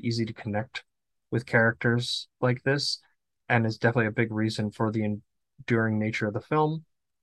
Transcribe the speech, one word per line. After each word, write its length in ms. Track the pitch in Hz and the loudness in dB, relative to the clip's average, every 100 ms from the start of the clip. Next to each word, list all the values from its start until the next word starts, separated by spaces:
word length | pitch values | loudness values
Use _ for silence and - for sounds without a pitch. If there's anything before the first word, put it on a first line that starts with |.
easy 200 | 117 117 | -2 -2
to 80 | 113 | -4
connect 520 | 117 113 104 113 - - _ _ _ - | -6 -6 -4 -4 -10 -14 _ _ _ -6
with 140 | 117 - | -6 2
characters 800 | 120 113 113 123 120 120 - - - | 4 4 2 2 0 0 -6 -10 -2
like 220 | 123 123 | 0 0
this, 380 | - 139 - - _ _ _ _ - | 0 0 -2 -6 _ _ _ _ 0
and 180 | 120 113 | 2 2
is 100 | 110 | 0
definitely 300 | 117 113 110 | 0 2 0
a 60 | |
big 180 | 107 113 | 0 -2
reason 400 | 110 110 107 107 | 0 -2 -2 -4
for 220 | - 110 | -2 -2
the 260 | 110 107 104 - _ _ - | 0 -2 -4 -10 _ _ -10
enduring 400 | - 117 110 107 | 0 2 2 0
nature 280 | 107 113 107 | -2 -2 -4
of 80 | |
the 60 | 98 | -4
film. 440 | - 156 156 160 - _ _ _ | -2 0 0 -2 -10 _ _ _